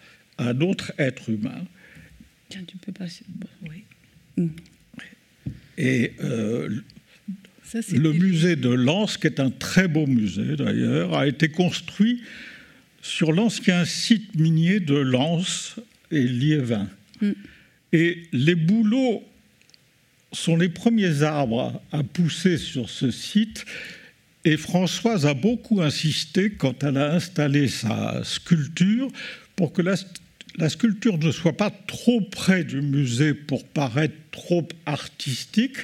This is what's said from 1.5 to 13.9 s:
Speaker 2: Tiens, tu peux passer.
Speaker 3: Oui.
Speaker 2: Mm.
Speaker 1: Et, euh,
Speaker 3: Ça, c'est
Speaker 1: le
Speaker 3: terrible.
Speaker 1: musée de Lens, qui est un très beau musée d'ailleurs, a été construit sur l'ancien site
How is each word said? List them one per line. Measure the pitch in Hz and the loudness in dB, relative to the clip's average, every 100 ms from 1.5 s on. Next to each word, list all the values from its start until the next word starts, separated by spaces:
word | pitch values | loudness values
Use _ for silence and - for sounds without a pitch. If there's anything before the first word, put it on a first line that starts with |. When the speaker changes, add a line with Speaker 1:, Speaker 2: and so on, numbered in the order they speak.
| - 180 - - - - - - _ - | -8 -14 -16 -20 -20 -20 -20 -20 _ -20
Speaker 2:
Tiens, | 190 175 | -16 -14
tu | 185 | -16
peux | - | -14
passer. | 190 175 - - - 175 - | -12 -12 -14 -16 -14 -16 -16
Speaker 3:
Oui. | 156 160 - _ _ _ _ - | -16 -16 -20 _ _ _ _ -4
Speaker 2:
Mm. | 165 160 - _ _ - - - _ _ - - - - | -4 -4 -16 _ _ -20 -20 -20 _ _ -14 -14 -14 -4
Speaker 1:
Et, | 131 127 113 - | 0 2 0 -2
euh, | - 117 107 120 - 107 - - - _ - 190 - _ | -6 -4 -2 -4 -4 -8 -10 -20 -20 _ -14 -14 -16 _
Speaker 3:
Ça, | - 226 | -10 -8
c'est | 220 135 | -2 2
Speaker 1:
le | 156 | 4
Speaker 3:
terrible. | 156 190 | 4 2
Speaker 1:
musée | 165 180 160 | 4 2 2
de | 123 | 2
Lens, | 123 123 185 214 - | 2 4 2 0 0
qui | 160 | -2
est | 131 | 0
un | 135 | -2
très | - - 180 190 | -2 -2 2 2
beau | 151 147 | 2 2
musée | 123 107 92 123 147 | 2 2 -2 -2 -2
d'ailleurs, | 123 113 117 143 175 151 | 0 0 2 2 0 0
a | 139 | 0
été | 143 156 | 2 2
construit | - 180 - - - 220 240 - - - - - - _ _ | 2 0 -2 -6 0 0 0 -6 -18 -18 -20 -20 -20 _ _
sur | - - 160 | -10 -2 0
l'ancien | 160 226 - - 175 | 2 2 0 2 2
site | 165 | 2